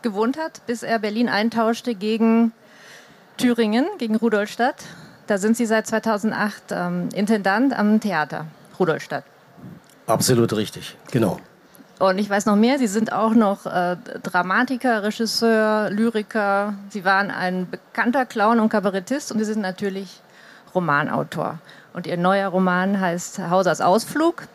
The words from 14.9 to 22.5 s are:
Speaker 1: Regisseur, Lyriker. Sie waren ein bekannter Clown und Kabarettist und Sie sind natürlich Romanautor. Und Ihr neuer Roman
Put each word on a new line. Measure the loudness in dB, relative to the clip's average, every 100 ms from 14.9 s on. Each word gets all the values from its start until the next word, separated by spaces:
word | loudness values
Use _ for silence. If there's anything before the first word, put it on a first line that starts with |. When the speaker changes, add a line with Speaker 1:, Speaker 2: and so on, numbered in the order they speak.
| 0
Speaker 1:
Regisseur, | -2 -2 -4 0 2 4 2 2 0
Lyriker. | 0 0 -2 -4 -2 0 0 -2 -6 -10
Sie | -4
waren | 2 2 2
ein | -2 -4 -4 -6
bekannter | -10 _ -2 0 0 0
Clown | 2 2 4
und | 4
Kabarettist | 2 0 -4 -4 -6 -4
und | -4
Sie |
sind | -2 -2
natürlich | -4 -4 -6 -6 -12 -18 -20 -20 -20 -20 -6
Romanautor. | -2 0 0 0 -2 -4 -4 -6 -6 -14 -20 -14
Und | -12 -6
Ihr | 0
neuer | 2 2
Roman | 0